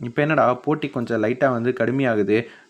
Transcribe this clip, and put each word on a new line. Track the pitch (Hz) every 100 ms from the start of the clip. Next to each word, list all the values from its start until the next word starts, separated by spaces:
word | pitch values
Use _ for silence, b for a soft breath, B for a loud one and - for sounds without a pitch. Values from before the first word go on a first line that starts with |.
இப்போ | 120 120
என்னடா | 147 151 117
போட்டி | 123 - 151 151
கொஞ்சம் | 135 113 113
லைட்டா | 107 127 139
வந்து | 120 120
கடுமையாகுது, | 127 117 131 131 110 101 107 120 B B